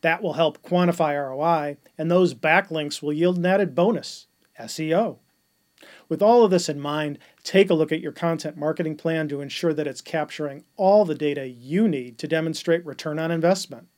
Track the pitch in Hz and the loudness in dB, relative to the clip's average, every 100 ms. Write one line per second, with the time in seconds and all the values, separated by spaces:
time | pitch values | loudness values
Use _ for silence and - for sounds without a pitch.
0 | 165 165 190 139 165 - - 180 175 175 | 0 0 -2 0 0 -2 -2 2 2 2
1 | 156 143 139 131 160 165 147 143 _ - | 0 0 -4 -2 0 0 -2 -8 _ -6
2 | 160 175 180 123 156 170 190 160 147 - | 2 4 4 2 2 2 2 -6 -6 -6
3 | 147 151 170 180 175 196 190 131 185 190 | -6 0 0 2 2 2 0 2 0 0
4 | - - _ _ _ _ 117 - 156 165 | -6 -18 _ _ _ _ -14 -8 0 0
5 | 220 120 _ _ _ _ _ _ - - | 0 -6 _ _ _ _ _ _ -20 -20
6 | _ 165 208 240 220 180 175 143 143 151 | _ 2 6 6 6 4 0 -6 -4 -4
7 | 151 143 - _ - 190 196 165 156 156 | -4 -8 -16 _ 0 2 4 4 2 -2
8 | - - 170 165 160 143 147 160 160 151 | -6 -4 -2 -2 -6 -6 -4 -2 -4 -4
9 | 165 165 151 143 143 - 170 151 147 131 | -4 -2 -4 -6 -8 -2 -2 0 -4 -8
10 | - 160 147 - 147 139 _ - 190 208 | -6 -4 -4 -6 -8 -8 _ 0 4 6
11 | 196 151 147 143 131 123 127 170 220 143 | 4 0 -2 -2 -8 -12 -4 0 2 0
12 | 123 117 147 160 165 160 - 170 170 135 | -6 -10 -4 -2 -2 -4 0 0 0 -10
13 | 160 151 160 165 165 190 - 120 _ | -8 -4 -2 0 2 2 -2 -14 _